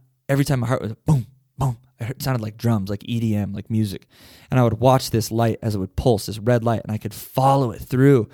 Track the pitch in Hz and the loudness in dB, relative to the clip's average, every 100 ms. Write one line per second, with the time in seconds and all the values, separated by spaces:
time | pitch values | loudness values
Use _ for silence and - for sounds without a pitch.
0 | _ _ - 139 143 131 117 131 104 - | _ _ -2 0 0 0 -2 -2 -4 -6
1 | - 139 - _ _ - 139 117 _ - | 0 0 0 _ _ -4 -4 -4 _ -12
2 | 113 - 135 123 107 107 117 107 95 101 | -10 -6 -4 -4 -6 -4 -2 0 -2 -8
3 | - 117 113 104 98 101 - 110 104 87 | -6 -4 -2 -2 -4 -8 -4 -2 -2 -4
4 | _ _ - - - 131 117 110 127 131 | _ _ -20 -20 -2 2 2 4 4 4
5 | - 113 - 110 117 - 110 104 95 - | 2 -2 -2 0 0 0 -4 -4 -4 -2
6 | 135 104 - 107 107 120 117 110 - 107 | 0 0 -2 -4 0 0 0 -2 -4 -8
7 | 104 - - 131 135 139 123 - - 127 | -8 -12 -6 0 4 4 0 -4 -4 4
8 | 139 131 107 | 6 6 2